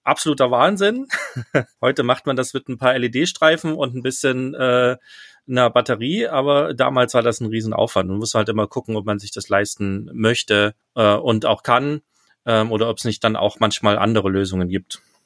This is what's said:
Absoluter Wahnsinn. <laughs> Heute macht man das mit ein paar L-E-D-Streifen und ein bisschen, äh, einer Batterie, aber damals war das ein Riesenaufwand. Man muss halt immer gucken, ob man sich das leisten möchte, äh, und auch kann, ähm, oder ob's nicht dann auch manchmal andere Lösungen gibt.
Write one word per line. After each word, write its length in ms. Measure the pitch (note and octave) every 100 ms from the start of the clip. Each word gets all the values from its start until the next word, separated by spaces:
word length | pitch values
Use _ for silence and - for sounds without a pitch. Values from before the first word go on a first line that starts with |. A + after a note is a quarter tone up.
Absoluter 480 | - C#3+ D#3 C#3 B2+
Wahnsinn. 560 | B2 F#3 G3 G3+ B3 C4+ - - - A#2
<laughs> 340 | D3 A2+ -
Heute 240 | B2 C3+
macht 220 | B2 C3 -
man 100 | B2+
das 180 | B2+
mit 140 | C3 -
ein 120 | A#2+
paar 160 | B2+ C3
L-E-D-Streifen 800 | A#2+ A#2 F3 - D#3 D#3+ E3
und 220 | D3+ C3+ B2
ein 60 |
bisschen, 540 | B2+ C3 C3+ B2+ C3 -
äh, 420 | B2+ B2 B2 B2+ - - - _ -
einer 220 | B2 A#2+
Batterie, 580 | B2 - A2 B2 G3 A#3
aber 460 | C#3 C#3+ C#3+ D#3+
damals 400 | B2 C3+ C3 B2
war 80 | B2
das 180 | A#2 A2
ein 80 | A2+
Riesenaufwand. 640 | A2+ A2 G#2+ G#2+ F#2+ F#2
Man 80 | G2
muss 160 | A2+
halt 160 | A2+ G#2+
immer 180 | A2 G#2
gucken, 300 | C3 - G#2+
ob 80 | G2+
man 140 | G2+
sich 120 | G#2
das 160 | - -
leisten 640 | G2+ G#2 - G2+ G2 -
möchte, 640 | A#2 A2 B2 - G#2 G#2 - _ -
äh, 180 | G#2
und 320 | G#2 C#3 A2 A#2
auch 180 | G#2
kann, 380 | - B2 C#3+ D3 _ _ _ _ -
ähm, 260 | A2 A2+
oder 180 | G#2+ A2+
ob's 160 | A2 A#2+
nicht 180 | G#2
dann 120 | A2 A2
auch 240 | G#3 -
manchmal 380 | A2 - G#2+ G2+
andere 320 | G#2 A2 F#2+
Lösungen 400 | F#2+ F#2+ F#2 F2+
gibt. 320 | F#2+ - - _ _